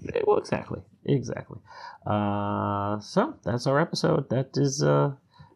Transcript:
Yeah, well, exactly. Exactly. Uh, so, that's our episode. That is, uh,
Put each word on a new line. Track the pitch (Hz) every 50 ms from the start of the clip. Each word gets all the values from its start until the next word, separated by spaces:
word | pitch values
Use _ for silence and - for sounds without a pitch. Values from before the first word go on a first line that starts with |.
Yeah, | - - - - -
well, | - - -
exactly. | - - - - - - - - - - _ _ -
Exactly. | - 143 131 117 - - - - - - - - - - - - - - - -
Uh, | - 104 104 104 101 101 104 101 101 104 104 101 104 101 101 101 104 104 107
so, | 104 - - 180 233 320 - - -
that's | - 113 123 -
our | 135 135 143
episode. | 165 170 - - - 156 160 156 139 -
That | - 127 135 - -
is, | - 143 139 135 143
uh, | 147 147 143 143 143 143 135 - _ _ _ - - - -